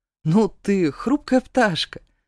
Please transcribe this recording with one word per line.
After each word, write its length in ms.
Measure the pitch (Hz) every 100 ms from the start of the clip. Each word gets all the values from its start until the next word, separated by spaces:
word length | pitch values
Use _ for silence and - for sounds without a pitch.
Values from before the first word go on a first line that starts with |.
| _ _
Ну 240 | - 170 214
ты 420 | - - 196 170
хрупкая 500 | 135 - 294 - 254
пташка 600 | - - 226 165 - - - _